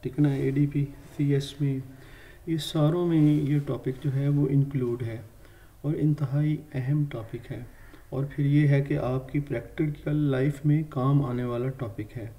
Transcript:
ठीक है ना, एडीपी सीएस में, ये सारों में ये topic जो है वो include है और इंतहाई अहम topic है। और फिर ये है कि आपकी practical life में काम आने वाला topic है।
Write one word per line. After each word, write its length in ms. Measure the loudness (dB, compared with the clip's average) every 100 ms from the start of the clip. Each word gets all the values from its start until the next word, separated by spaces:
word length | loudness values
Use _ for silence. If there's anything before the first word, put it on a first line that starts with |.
ठीक 160 | -6 2
है 40 |
ना, 120 | 2 2
एडीपी 480 | 0 2 0 0 -4 -6 -20 -4
सीएस 380 | 0 0 -2 -4
में, 220 | -2 -2 -8 -18 -20 -20 -20 -16 -6
ये 80 | -4
सारों 460 | -2 2 2 2 2
में 360 | 4 4 4
ये 160 | 2 0
topic 360 | -2 -6 -6 -4
जो 60 | -2
है 180 | 0 0
वो 180 | 4 6
include 540 | 6 4 2 0 -2
है 200 | -4 -6 -12 -20 -20 -20 -20 -8
और 120 | -4 0
इंतहाई 640 | 2 2 0 0 0 -2 -4
अहम 300 | -6 0 0 0
topic 440 | -4 -10 -12 -10
है। 160 | -12 -12 -18 -20 -20 -10
और 140 | -6 -6
फिर 200 | -2 2
ये 200 | 4 6
है 140 | 4
कि 120 | 2 -2
आपकी 360 | -2 -4 -4 -6
practical 760 | -4 -8 -8 -4 -4 -4 -4 0 0
life 340 | 2 0 0 2
में 160 | 2 0
काम 340 | -2 2 2
आने 200 | 0 -4
वाला 240 | -4 -4 -6 -6
topic 340 | -10 -8 -10
है। 180 | -10 -12